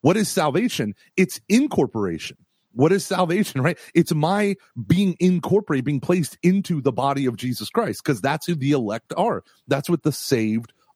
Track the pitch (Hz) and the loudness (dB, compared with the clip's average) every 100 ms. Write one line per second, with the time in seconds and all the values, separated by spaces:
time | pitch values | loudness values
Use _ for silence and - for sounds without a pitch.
0 | 147 208 202 185 151 147 240 - 104 - | 2 2 0 0 0 0 -2 -2 -6 -6
1 | _ - 180 - - 226 294 - 131 110 | _ 0 0 -2 0 2 2 0 0 -2
2 | 95 82 - - _ _ _ 117 156 196 | -4 -4 -10 -18 _ _ _ 0 2 2
3 | - 185 175 190 - 135 147 160 - 170 | 0 -2 0 0 0 0 -2 -2 -2 0
4 | - 156 156 202 202 190 _ 123 101 180 | 2 2 0 2 0 -2 _ -10 0 2
5 | 196 160 180 180 - 202 208 135 127 139 | 2 2 2 2 2 0 0 -2 0 -4
6 | - 180 151 - 175 196 - 156 131 120 | 0 0 -2 0 2 2 0 -2 0 0
7 | 139 139 131 110 127 120 107 233 185 101 | -2 0 -2 -4 -6 -6 -4 -4 -4 -4
8 | - 123 - 156 - 160 135 143 104 113 | -4 -2 0 -2 -4 -2 0 0 0 -6
9 | - - 220 110 _ _ - 139 160 170 | -8 -2 -2 -2 _ _ -4 -4 0 -2
10 | 156 - - 123 110 110 113 _ _ | -2 -4 -2 0 0 -2 -6 _ _